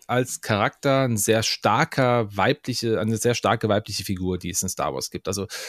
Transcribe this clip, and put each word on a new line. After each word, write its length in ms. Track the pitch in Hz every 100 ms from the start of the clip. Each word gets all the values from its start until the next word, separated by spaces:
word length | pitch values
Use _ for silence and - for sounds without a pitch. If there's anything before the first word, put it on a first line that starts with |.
| -
als 360 | 123 127 -
Charakter 600 | - 104 120 - 139 135
ein 120 | 131 110
sehr 260 | 110 110
starker 920 | - - 107 113 160 - 127 120 101 98
weibliche, 640 | 98 - - 117 117 101
eine 160 | 107 113
sehr 180 | 120
starke 360 | 117 101 117 107
weibliche 340 | 101 - 98
Figur, 320 | 95 92 92 90
die 140 | 90
es 120 | -
in 60 | 92
Star 240 | - 73
Wars 180 | 67 -
gibt. 160 | - -
Also 200 | 98 98 -